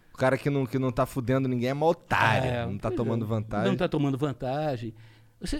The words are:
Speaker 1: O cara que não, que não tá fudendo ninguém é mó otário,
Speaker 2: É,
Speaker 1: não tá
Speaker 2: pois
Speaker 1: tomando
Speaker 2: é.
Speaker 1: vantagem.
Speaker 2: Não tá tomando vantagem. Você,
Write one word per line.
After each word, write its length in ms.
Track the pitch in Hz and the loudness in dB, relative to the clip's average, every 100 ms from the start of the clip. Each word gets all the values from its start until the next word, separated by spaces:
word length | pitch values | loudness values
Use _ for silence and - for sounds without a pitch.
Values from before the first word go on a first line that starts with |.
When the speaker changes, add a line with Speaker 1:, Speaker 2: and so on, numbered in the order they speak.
| - | -20
Speaker 1:
O 40 | - | 0
cara 180 | 131 131 | 2 2
que 140 | 147 | 0
não, 160 | 139 131 | 0 0
que 120 | 135 | 0
não 140 | 131 | 0
tá 140 | 120 127 | 0 -2
fudendo 420 | 135 120 131 131 | -2 0 2 2
ninguém 220 | 123 127 | 0 -2
é 40 | |
mó 140 | 139 165 | 2 2
otário, 560 | 170 - 110 113 110 131 | 2 0 4 4 4 2
Speaker 2:
É, 160 | 120 117 | -2 -4
Speaker 1:
não 100 | 101 | -4
tá 100 | 113 | -4
Speaker 2:
pois 80 | - | -2
Speaker 1:
tomando 260 | 117 113 | 0 -2
Speaker 2:
é. 40 | 110 | 0
Speaker 1:
vantagem. 400 | 110 110 104 120 | -2 -2 0 0
Speaker 2:
Não 60 | 127 | 0
tá 120 | - | 0
tomando 300 | 151 143 131 | 0 0 0
vantagem. 760 | 147 - 127 143 156 123 113 - - - - _ | -4 -4 -4 -2 -2 -4 -6 -12 -20 -20 -20 _
Você, 160 | 175 294 | -6 -2